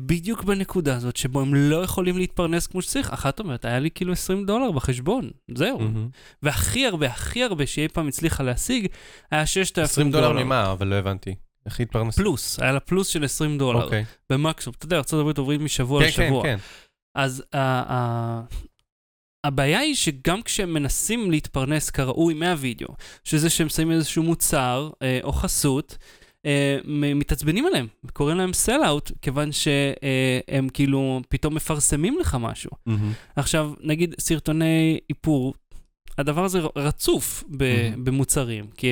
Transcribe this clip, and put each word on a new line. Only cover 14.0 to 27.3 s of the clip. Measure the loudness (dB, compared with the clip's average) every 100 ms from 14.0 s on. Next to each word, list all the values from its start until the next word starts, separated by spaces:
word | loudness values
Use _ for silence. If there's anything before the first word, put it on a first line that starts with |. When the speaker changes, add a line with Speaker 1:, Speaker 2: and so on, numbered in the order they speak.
| -2 -8 -2
Speaker 1:
במקסימום. | 0 0 -2 -8 -10
אתה | -2
יודע, | -2
ארצות | 0 0
הברית | 2 0
עוברים | 0 0 0
משבוע | -2 2 4 4
Speaker 2:
כן, |
כן, | 4
Speaker 1:
לשבוע. | 2 2
Speaker 2:
כן. | 2 -2 -4 -20 -20 _ _ -4
Speaker 1:
אז | -2 -4 -6
ה-, | -2 0 0 0
ה-, | -2 -2 -2 -4 -6 -8 -10 -10 _ _ _ _ _ _ _ -4
הבעיה | 0 2 2
היא | 2 0
שגם | -2 0 0 -2
כשהם | -2 -2 0
מנסים | 0 0 0 0 0 2
להתפרנס | 0 0 -2 0 0 -2
כראוי | -2 0 2 2
מהווידאו, | 2 0 0 -2 -6 -10 -12 -18 -16
שזה | -2 2 4
שהם | 2 0
שמים | 0 2
איזשהו | 2 0 0
מוצר, | 2 2 2 2 2 0 -4 -4
אה, | -2 0
או | 0
חסות, | -2 0 0 2 2 -2 -12 -20 -20 -20 _ -2
אה, | 2 2 0 -2
מ-, | 0 0 2
מתעצבנים | 0